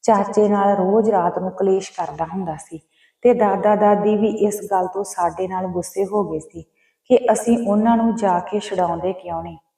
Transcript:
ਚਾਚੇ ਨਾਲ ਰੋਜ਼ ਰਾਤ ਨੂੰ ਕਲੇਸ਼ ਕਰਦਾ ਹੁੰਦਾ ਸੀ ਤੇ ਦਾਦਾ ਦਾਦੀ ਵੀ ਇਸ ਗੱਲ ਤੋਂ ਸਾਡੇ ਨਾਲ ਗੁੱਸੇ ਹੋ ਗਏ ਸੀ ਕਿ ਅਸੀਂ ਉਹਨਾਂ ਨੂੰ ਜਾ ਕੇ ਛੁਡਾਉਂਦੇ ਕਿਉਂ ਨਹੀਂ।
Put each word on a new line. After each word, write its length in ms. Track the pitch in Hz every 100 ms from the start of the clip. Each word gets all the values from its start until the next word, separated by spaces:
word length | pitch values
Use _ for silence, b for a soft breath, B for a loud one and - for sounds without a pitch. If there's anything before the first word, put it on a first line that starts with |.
ਚਾਚੇ 440 | - 208 202 - 208
ਨਾਲ 280 | 202 202 202
ਰੋਜ਼ 340 | 185 214 214
ਰਾਤ 280 | 202 175 175
ਨੂੰ 120 | 185
ਕਲੇਸ਼ 400 | 185 196 190 190
ਕਰਦਾ 320 | - 165 156
ਹੁੰਦਾ 320 | 165 185 180 151
ਸੀ 200 | - 160 _ _ _ _
ਤੇ 100 | 240
ਦਾਦਾ 400 | 240 208 190 202 208
ਦਾਦੀ 400 | 208 202 202 214
ਵੀ 120 | 214 214 208
ਇਸ 140 | 208 190
ਗੱਲ 160 | 190 185
ਤੋਂ 180 | -
ਸਾਡੇ 420 | 165 - 175 165 185
ਨਾਲ 180 | 185 185
ਗੁੱਸੇ 380 | 175 170 -
ਹੋ 180 | 196 208
ਗਏ 140 | 180 160
ਸੀ 240 | - 170 - _ _ _ _
ਕਿ 80 | 247 247
ਅਸੀਂ 240 | 214 - 233 233
ਉਹਨਾਂ 280 | 208 220 233
ਨੂੰ 180 | 226
ਜਾ 240 | 214 202 175
ਕੇ 200 | 175 208
ਛੁਡਾਉਂਦੇ 520 | - 190 175 165 175
ਕਿਉਂ 300 | 185 180 170
ਨਹੀਂ। 140 | 165 160 _